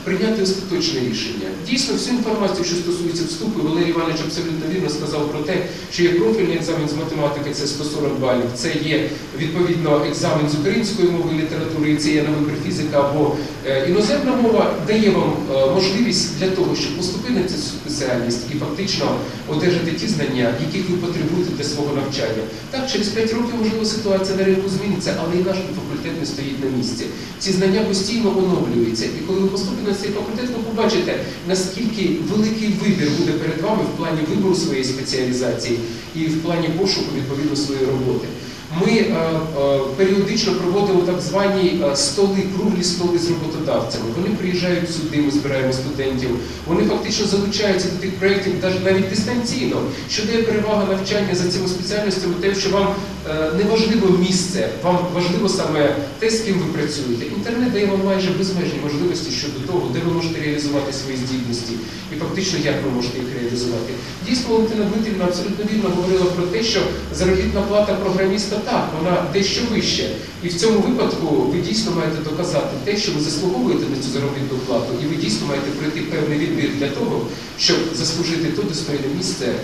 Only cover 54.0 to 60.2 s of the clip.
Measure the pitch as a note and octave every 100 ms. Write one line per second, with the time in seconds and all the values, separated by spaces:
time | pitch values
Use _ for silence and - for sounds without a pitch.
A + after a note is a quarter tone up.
54 | F#3 F3 F#3 - - F#3+ F3+ - F3 F3+
55 | F3+ F3 F3 G3+ G3+ F3+ D#3+ D#3 C#3+ C#3+
56 | - - A3+ A3+ - F3+ D3+ D3 D3 -
57 | C3 A2+ - - A#3 A#3+ B3+ G3+ G3+ G3
58 | G3 F#3+ F#3 F#3 F#3+ F3+ D3+ C#3+ C#3+ C#3+
59 | F3 D#3+ - - C#3+ B2+ - A#2+ A#2 B2+
60 | E3 E3+